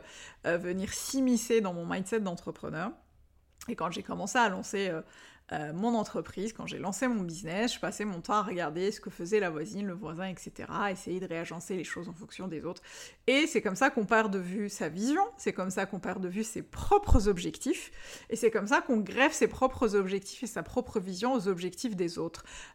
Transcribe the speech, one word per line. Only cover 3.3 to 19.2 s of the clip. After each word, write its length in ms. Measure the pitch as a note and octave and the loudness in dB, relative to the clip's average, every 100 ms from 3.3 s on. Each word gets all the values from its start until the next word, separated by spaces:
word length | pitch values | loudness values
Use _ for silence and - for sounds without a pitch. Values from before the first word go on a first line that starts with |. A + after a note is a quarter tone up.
| _ _ - - | _ _ -18 -10
Et 60 | A#3+ | -4
quand 160 | D#3+ | -4
j'ai 120 | F3 | -4
commencé 340 | F#3+ F3 F3+ C4 | -6 -6 0 4
à 120 | A3+ | 4
lancer, 400 | F#3 - G3 G3 | 2 -4 -2 -2
euh, 120 | D#3+ - - - - - | -2 -6 -18 -20 -20 -6
euh, 180 | D#3 D3+ | -6 -4
mon 240 | E3 A3+ A#3 | -2 0 2
entreprise, 560 | G3+ F#3 D#3+ - G#3+ | 0 -4 -6 -4 -6
quand 160 | - - | -6 -10
j'ai 100 | - | -6
lancé 300 | F#3 G3 C4 | -4 0 0
mon 140 | A3+ | 0
business, 540 | F3 E3 F#3+ F3+ A#3+ - | -2 -6 -6 -2 0 0
je 40 | |
passais 240 | E3 - | -4 -4
mon 160 | G#3 F3 | -4 -4
temps 140 | - | 0
à 80 | G#3 | 2
regarder 500 | G3 F3+ D#3+ D#3 F#3+ | 2 -2 -2 0 0
ce 80 | G#3+ | -2
que 100 | - | -8
faisait 300 | - F3 G#3+ | -8 2 2
la 100 | F#3 | 2
voisine, 380 | D#3 D#3+ G#3 G3+ | -2 -4 -4 -6
le 60 | |
voisin, 320 | F3 A#3 E3+ F#3+ | -6 -8 -6 -6
et 100 | F3 | -8
cetera, 540 | - - - E3+ G3+ | -12 -12 -6 -2 -2
essayer 300 | F#3 - F#3 | -2 -4 -4
de 40 | F#3 | -4
réagencer 520 | E3 E3 E3 - F#3 | -6 -6 -8 -6 -6
les 80 | D3+ | -4
choses 240 | - F3 | -8 -8
en 40 | |
fonction 360 | D#3+ A3 - F#3+ | -12 -14 -10 -8
des 160 | D#3+ D#3+ | -6 -6
autres. 160 | F3+ - - - - - | -8 -12 -16 -16 -4 4
Et 200 | C4+ D#4 | 6 6
c'est 140 | A3+ | 2
comme 160 | G#3 F#3+ | 0 4
ça 120 | C4+ | 2
qu'on 160 | C4+ G3+ | 4 4
perd 240 | A3+ A3 | 4 4
de 100 | F#3+ | 0
vue 280 | F3+ F#3+ G#3 | -2 -4 -4
sa 220 | - E3 | -4 -4
vision, 320 | D#3+ A3+ D#4 G4+ - | -2 0 2 0 0
c'est 160 | - | -4
comme 160 | F#3+ F#3 | -2 -2
ça 160 | F#3+ F#3+ | -2 -2
qu'on 140 | F#3+ | -2
perd 200 | - F#3 | -4 -4
de 60 | F#3 | -4
vue 160 | F#3 | -4
ses 200 | A3 - | -4 -6
propres 680 | - - - G4+ G4+ C4 G3+ | -10 -4 4 4 10 8 8
objectifs, 600 | F3+ F3 - B3+ E4+ - - - - - | 2 0 -4 -2 -2 -4 -14 -14 -14 -6
et 60 | A3+ | 2
c'est 160 | A#3 | 4
comme 160 | A3 G3+ | 4 4
ça 140 | D4 | 2
qu'on 160 | E4 A3+ | 4 2
greffe 340 | G3 G3+ | 2 4